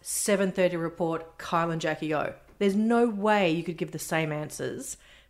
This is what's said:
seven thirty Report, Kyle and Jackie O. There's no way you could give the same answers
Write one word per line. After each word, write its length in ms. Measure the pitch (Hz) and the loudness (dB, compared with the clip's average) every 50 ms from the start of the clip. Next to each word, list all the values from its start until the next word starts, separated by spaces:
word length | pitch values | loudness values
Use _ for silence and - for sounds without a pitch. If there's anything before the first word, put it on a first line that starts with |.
seven 500 | - - - - - - 202 190 202 185 | -10 -6 -4 -2 2 2 2 4 2 2
thirty 240 | 180 196 180 175 180 | 2 2 2 2 2
Report, 640 | 165 165 165 165 - 175 165 165 160 165 - - - | 0 -2 -4 -2 -2 -2 0 0 -2 -6 -10 -14 -14
Kyle 340 | - - 185 170 165 170 | -6 -2 0 0 2 2
and 80 | 165 165 | 0 -2
Jackie 340 | 170 160 156 - 165 156 151 | -2 -2 -2 -2 -2 -2 0
O. 200 | 147 - - - - - - - _ | 0 0 -2 -6 -8 -16 -20 -4 _
There's 160 | 202 202 190 | 2 2 4
no 320 | 208 220 226 233 233 240 240 | 4 2 4 4 4 4 2
way 420 | 208 196 196 214 214 208 196 170 | 2 0 2 2 4 4 4 2
you 140 | 160 170 165 | 2 0 -2
could 140 | 180 165 - | -4 -4 -6
give 140 | 170 151 | -6 -6
the 80 | - 156 | -6 -8
same 340 | - - 175 160 160 151 151 | -6 -2 -2 0 0 0 -2
answers 640 | 151 151 147 - - 139 123 123 - 269 - - - - - - - - _ | -4 -6 -8 -8 -6 -6 -6 -6 -6 -10 -12 -12 -14 -16 -20 -20 -20 -20 _